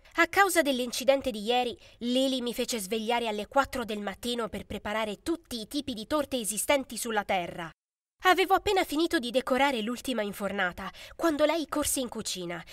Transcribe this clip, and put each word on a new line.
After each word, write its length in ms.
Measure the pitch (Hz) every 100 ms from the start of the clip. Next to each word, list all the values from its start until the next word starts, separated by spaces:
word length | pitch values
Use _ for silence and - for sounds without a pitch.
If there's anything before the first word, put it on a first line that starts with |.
| - -
A 100 | 330
causa 340 | 370 392 339
dell'incidente 680 | 285 247 247 - 254 277 262
di 120 | 214
ieri, 360 | 202 247 247 196 - -
Lily 420 | 240 247 269 262
mi 140 | 240
fece 240 | 226 240 233
svegliare 500 | 185 226 220 240 233
alle 180 | 208 202
quattro 380 | 269 262 254
del 160 | 214 208
mattino 480 | 208 185 240 240 214
per 160 | 202
preparare 560 | - 208 214 214 220 202
tutti 400 | - 330 - 240
i 80 | 208
tipi 240 | 285 269
di 140 | 220 208
torte 340 | 302 277 262
esistenti 560 | 202 214 - 285 262 226
sulla 280 | 240 214
Terra. 440 | 202 190 170 180 165 - _ _ _ _
Avevo 320 | 370 359 359
appena 300 | 370 403 381
finito 340 | - 294 330 330
di 120 | 240
decorare 520 | 240 - 254 277 247
l'ultima 400 | 214 240 - 233
infornata, 680 | 208 190 196 202 185 175 190 - -
quando 300 | - 330 294
lei 220 | 302 330 277
corse 320 | 294 285 285
in 80 | 240
cucina, 560 | 226 - 185 175 175 -